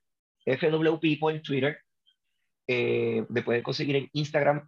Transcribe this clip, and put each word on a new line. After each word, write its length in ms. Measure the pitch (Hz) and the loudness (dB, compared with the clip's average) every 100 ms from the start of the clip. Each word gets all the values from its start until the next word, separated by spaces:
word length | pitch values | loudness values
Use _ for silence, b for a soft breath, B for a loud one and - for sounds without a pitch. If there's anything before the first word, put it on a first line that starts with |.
| _ _ _ _ - | _ _ _ _ -2
F 260 | 131 165 | 0 2
W 260 | 160 160 160 | 2 2 2
Pipo 320 | 160 147 156 | 2 2 0
en 140 | 156 | -2
Twitter, 340 | 156 139 139 156 _ _ _ _ _ _ _ _ - | -2 0 0 -2 _ _ _ _ _ _ _ _ -4
eh, 580 | 123 120 120 117 113 110 | 0 0 0 0 -2 -2
me 120 | 117 | -4
pueden 220 | 120 120 | 0 -2
conseguir 320 | 120 135 139 139 | -2 -4 -2 -2
en 140 | 127 | -2
Instagram 540 | 147 151 151 143 147 | -6 -4 0 2 0